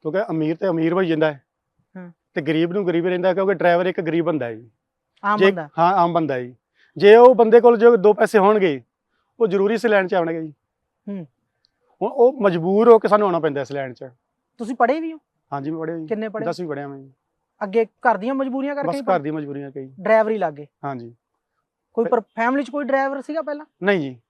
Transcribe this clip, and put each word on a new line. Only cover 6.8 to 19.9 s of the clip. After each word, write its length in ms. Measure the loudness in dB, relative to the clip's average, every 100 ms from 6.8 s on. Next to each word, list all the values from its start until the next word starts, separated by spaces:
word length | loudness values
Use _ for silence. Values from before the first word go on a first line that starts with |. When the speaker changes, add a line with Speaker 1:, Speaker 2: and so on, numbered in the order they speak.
| _ 2
Speaker 1:
ਜੇ 180 | 8 10
ਉਹ 200 | 10 8
ਬੰਦੇ 240 | 6 8
ਕੋਲ 180 | 6 6
ਜੋ 180 | 4 6
ਦੋ 180 | 4
ਪੈਸੇ 240 | 2 2 4
ਹੋਣਗੇ, 440 | 4 2 0 -2 _ _ _ _ _ _
ਉਹ 80 | -2
ਜ਼ਰੂਰੀ 260 | 0 0
ਇਸ 120 | 0 2
ਲਾਈਨ 220 | 0 2
'ਚ 60 |
ਆਉਣਗੇ 280 | -2 -2 -6
ਜੀ। 120 | -10 -16 _ _ _ _ -14
Speaker 2:
ਹੂੰ। 180 | -14 -14 _ _ _ _ _ _ _
Speaker 1:
ਹੁਣ 100 | -6
ਉਹ 300 | 2 2 4
ਮਜਬੂਰ 480 | 0 0 0 2 6
ਹੋ 100 | 6
ਕੇ 80 | 6
ਸਾਨੂੰ 180 | 2 2
ਆਉਣਾ 140 | 0
ਪੈਂਦਾ 220 | -2 -4
ਇਸ 100 | -6
ਲਾਈਨ 220 | -8 -8
'ਚ। 160 | -12 -18 _ _ _ _ _
Speaker 2:
ਤੁਸੀਂ 180 | -12 -10
ਪੜ੍ਹੇ 240 | -8 -8
ਵੀ 140 | -10
ਹੋ? 60 | -14 _ _ _
Speaker 1:
ਹਾਂਜੀ, 180 | -12 -10
ਮੈਂ 80 | -10
ਪੜ੍ਹਿਆ 180 | -10 -12
ਜੀ। 100 | -12
Speaker 2:
ਕਿੰਨੇ 220 | -12 -10
ਪੜ੍ਹੇ? 180 | -10 -10
Speaker 1:
ਦਸਵੀਂ 200 | -10 -10
ਪੜ੍ਹਿਆ 200 | -12 -12
ਮੈਂ 120 | -18
ਜੀ। 120 | -20 _ _ _ _ _
Speaker 2:
ਅੱਗੇ 220 | -6 -4 -4
ਘਰ 320 | _ -2 -2
ਦੀਆਂ 160 | -4
ਮਜਬੂਰੀਆਂ 420 | -6 -6 -6 -8 -6
ਕਰਕੇ 120 | -6
Speaker 1:
ਬਸ 80 | -6
Speaker 2:
ਹੀ 60 |
Speaker 1:
ਘਰ 40 | -2
Speaker 2:
ਪੜ੍ਹੇ? 140 | -2
Speaker 1:
ਦੀ 120 | -2
ਮਜਬੂਰੀਆਂ 400 | -8 -10 -12 -12
ਕਰਕੇ 140 | -14
ਜੀ। 80 | -16